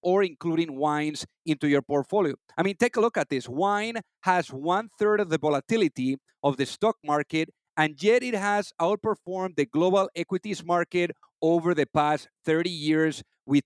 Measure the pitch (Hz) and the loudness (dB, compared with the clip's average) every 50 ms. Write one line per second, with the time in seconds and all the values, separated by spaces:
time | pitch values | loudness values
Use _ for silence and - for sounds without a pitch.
0 | - 180 180 196 202 185 156 - - 170 165 160 170 160 139 131 143 151 147 147 | 0 2 2 2 2 0 -2 -6 -4 -2 0 0 0 -2 -4 -2 -2 0 0 0
1 | 151 151 151 - - - _ _ _ - 156 139 - 147 143 139 135 - 143 143 | -2 -2 -4 -6 -10 -14 _ _ _ -4 -2 0 2 2 2 2 2 0 -2 -2
2 | 135 - - 208 196 151 - - _ _ _ - 170 196 202 - - 247 - 254 | -2 0 0 0 0 0 -2 -6 _ _ _ -2 -2 -2 0 0 0 0 2 2
3 | 214 233 - 208 151 - 151 131 117 - 123 139 180 196 202 208 214 226 233 226 | 0 0 0 -2 -2 -2 -4 -6 -6 -6 -4 -2 -2 0 0 -2 -4 -4 -6 -8
4 | 185 - _ _ - 190 185 180 170 - - 135 143 160 180 196 226 220 - _ | -10 -12 _ _ -2 0 0 0 0 -2 -8 -8 -2 -2 0 0 -2 -6 -4 _
5 | 214 208 214 208 208 175 156 151 151 151 147 139 - - 220 226 202 156 - - | 0 2 2 2 0 0 -2 -2 0 0 0 0 -2 -2 0 0 0 0 0 -2
6 | 127 131 135 135 - _ _ _ - 143 139 127 139 123 - - - 220 220 - | -4 -4 -4 -6 -8 _ _ _ -2 -2 0 0 -2 -4 -4 -2 0 0 0 -2
7 | - 147 147 147 147 - - 160 160 - _ _ _ _ _ - 156 151 151 139 | -2 -2 -2 -2 -2 -2 -2 -4 -4 -4 _ _ _ _ _ 0 0 0 0 0
8 | 151 208 233 247 240 247 240 202 190 208 208 208 202 - - - 170 170 208 208 | 2 4 4 4 2 0 -4 -2 -2 0 0 0 -2 -4 -4 -2 -2 0 0 -2
9 | - 226 214 - _ - 185 185 185 190 170 143 143 - - 151 170 185 185 196 | -2 -4 -4 -4 _ -8 -6 -6 -6 -4 -2 -2 -2 0 0 2 2 4 4 4
10 | 190 - - 170 170 - 185 185 - 214 202 147 165 170 175 175 170 - - 180 | 2 0 -2 -6 -6 -4 -4 -6 -4 -6 -8 -8 -4 -2 0 0 0 0 0 -2
11 | 175 170 151 - _ _ _ _ - 160 170 170 160 170 180 151 143 - - 156 | -2 -2 -4 -10 _ _ _ _ 2 2 2 2 2 2 2 0 0 0 0 0
12 | 147 147 151 147 - - _ _ _ - 160 160 170 180 175 160 147 151 156 156 | 2 2 0 -2 -4 -10 _ _ _ 0 0 0 0 -2 -4 -4 0 0 2 2
13 | 160 160 151 - - - _ _ _ - 139 143 - | 2 0 -2 -4 -12 -20 _ _ _ 0 0 0 0